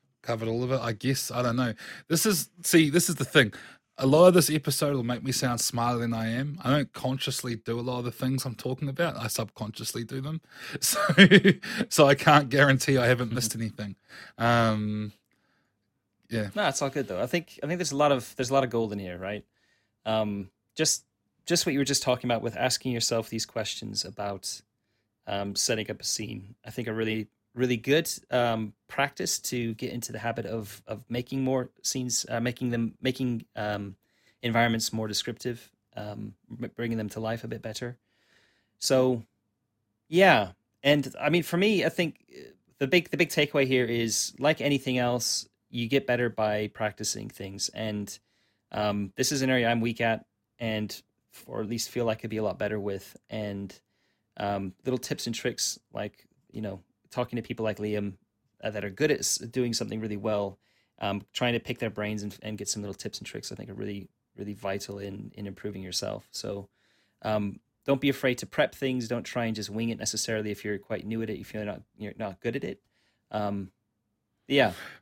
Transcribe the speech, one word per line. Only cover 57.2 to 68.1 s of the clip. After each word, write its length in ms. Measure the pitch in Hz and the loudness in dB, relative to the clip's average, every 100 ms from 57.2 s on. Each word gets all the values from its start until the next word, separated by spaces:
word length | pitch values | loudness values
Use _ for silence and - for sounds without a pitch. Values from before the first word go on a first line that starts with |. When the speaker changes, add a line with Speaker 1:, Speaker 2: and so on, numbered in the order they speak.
| 120 120 | -4 -4
Speaker 2:
to 60 | |
people 220 | - 113 | -6 -4
like 140 | 110 104 | -4 -2
Liam, 360 | 107 104 101 95 _ _ _ _ | -4 -2 -4 -8 _ _ _ _
uh, 80 | 113 | -8
that 140 | 104 | -6
are 60 | 101 | -6
good 200 | 92 151 | 0 2
at 80 | 147 | 2
s-, 180 | - - | 0 -4
doing 360 | 117 131 123 | -2 -2 0
something 260 | 113 107 110 | -2 -4 -4
really 160 | 107 104 | -6 -4
well, 420 | 107 104 101 95 _ _ _ _ | -2 0 -2 -6 _ _ _ _
um, 220 | 101 101 - | -4 -4 -6
trying 200 | - 123 | -4 -2
to 80 | 117 | -2
pick 180 | - 120 | -4 -6
their 120 | 113 | -6
brains 320 | - 107 107 | -4 -6 -6
and, 160 | 101 - | -8 -10
and 140 | 107 107 | -10 -8
get 120 | 101 | -6
some 140 | - | -6
little 120 | 101 | -6
tips 240 | 95 104 - | -8 -10 -10
and 80 | 110 | -12
tricks, 260 | - - | -12 -12
I 20 | - | -12
think 120 | 104 | -12
are 60 | |
really, 340 | 98 104 101 - _ _ - | -10 -8 -8 -12 _ _ -12
really 180 | 104 | -10
vital 440 | 101 98 98 - 101 | -8 -6 -6 -8 -10
in, 320 | 101 98 107 | -10 -10 -12
in 120 | - 101 | -12 -12
improving 360 | 95 104 95 | -10 -10 -10
yourself. 460 | 92 90 101 52 - | -8 -6 -6 -6 -10
So, 380 | - - 101 98 _ _ _ _ _ | -10 -8 -8 -10 _ _ _ _ _
um, 380 | 107 107 101 98 _ _ | -2 -2 -2 -6 _ _
don't 160 | - 139 | -2 2
be 80 | |
afraid 300 | 143 | 2